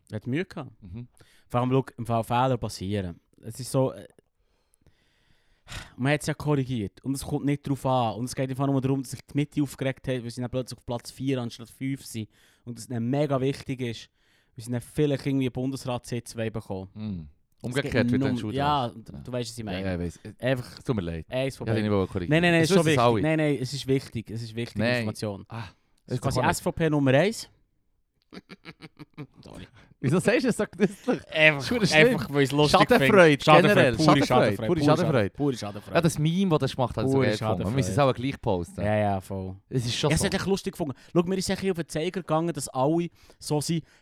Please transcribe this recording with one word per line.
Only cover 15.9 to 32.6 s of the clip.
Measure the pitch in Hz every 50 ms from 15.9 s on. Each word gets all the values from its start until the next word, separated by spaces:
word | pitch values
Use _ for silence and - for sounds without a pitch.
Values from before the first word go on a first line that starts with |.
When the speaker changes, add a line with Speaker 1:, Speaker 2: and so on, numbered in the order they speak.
| 123 120 - - 127 120 - - -
Speaker 1:
wollen | 117 113 113
bekommen. | 107 113 - - 101 92 95 95 -
Speaker 2:
Mhm. | 107 107 107 95 87 78 73 - _ _ _ _ _
Speaker 1:
Es | -
Speaker 2:
Umgekehrt | 113 123 139 143 139 -
Speaker 1:
geht | 123 107 120
Speaker 2:
wird | 123 127
dann | 135 135 127
Speaker 1:
nur, | 120
Speaker 2:
Shootouts. | 110 107 110 135
Speaker 1:
ja, | 143 147 147 143 123 117
Speaker 2:
Ja. | 82 113 107 - - - 67
Speaker 1:
du | -
weißt, | 123 123 123 113
was | 113 -
ich |
Speaker 2:
Ja, | 110 101
Speaker 1:
meine. | 95 92 95 95
Speaker 2:
ja, | 92
ich | 87
weiss. | 87 87 - - - 107 104 -
Speaker 1:
Einfach | - 123 135 123 123 - - -
Speaker 2:
Es | -
tut | - 131
mir | 104
leid. | 87 85 82 82 78 -
Speaker 1:
eins | - 131 135 135 -
Speaker 2:
Ich | -
Speaker 1:
vorbei. | 127 120
Speaker 2:
hätte | 113 110
nicht | 107 104
wollen | 104 98 92 90
korrigieren. | - 95 87 98
Speaker 1:
Nein, | 147 165 175
nein, | 175
nein, | 170 165
Speaker 2:
Das | 160 151
Speaker 1:
ist | 185
schon | 190 160
Speaker 2:
wissen | 165 156 131
Speaker 1:
wichtig. | 117
Speaker 2:
alle. | 120 117 104
Speaker 1:
Nein, | 117 156 160 156
nein, | 156 151 143 117
es | 131 123 -
ist | 131 120 131
wichtig. | 135 135 - - - 117 101 -
Es | 104 113 120
ist | 113 110
wichtige | 113 120 117 - 104
Speaker 2:
Nein. | 107 117 123 123
Speaker 1:
Information. | 113 110 104 - 110 107 101 95 95 -
Speaker 2:
Ah, | 113 113 107
Speaker 1:
Es |
ist | 95 - _ _ _ _ _ _ - 123 123
Speaker 2:
es |
Speaker 1:
quasi | - 139 117 127
Speaker 2:
kommt | 127 160
Speaker 1:
S | 170 -
V | - 180 -
P | - 170 160
Nummer | 151 147 139 135 127
eins. | 139 170 208 226 - - - _ _ _ _ _ _ _ _ _ _ _ _ _ _ _ _
<laughs> | - 170 - - 185 - - 160 151 _ 165 156 _ - 147 - _ - 143 - _ -
Sorry. | - - - - 92 - _ - - - _ _
Speaker 2:
Wieso | - 135 151 180
sagst | - - 220 254 254
du | 254
das | - -
so | 208 -
genüsslich? | - 170 202 - 202 - - - - - - - -
Speaker 1:
Einfach, | 156 156 156 151 143
Speaker 2:
Ist | 127 -
schon | 240 254 202 147
schlimm. | 147 156 156 160
Speaker 1:
einfach, | 254 151 117 - 139
weil | 143 139
ich | 123
es | 143
lustig | 147